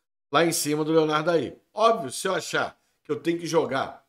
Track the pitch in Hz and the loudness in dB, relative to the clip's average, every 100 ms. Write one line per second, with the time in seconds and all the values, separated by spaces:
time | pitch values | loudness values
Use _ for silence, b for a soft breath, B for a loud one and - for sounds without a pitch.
0 | _ _ _ 147 165 160 147 151 156 160 | _ _ _ 2 2 0 -2 -2 2 4
1 | 156 151 160 165 117 - _ - 226 220 | 4 2 2 0 0 -8 _ 0 2 2
2 | 135 - 190 175 - 156 104 - _ _ | -4 -6 -4 -4 -4 -4 -4 -6 _ _
3 | - 147 165 170 165 160 127 135 - - | -8 -6 -2 -4 0 0 0 -2 -4 -8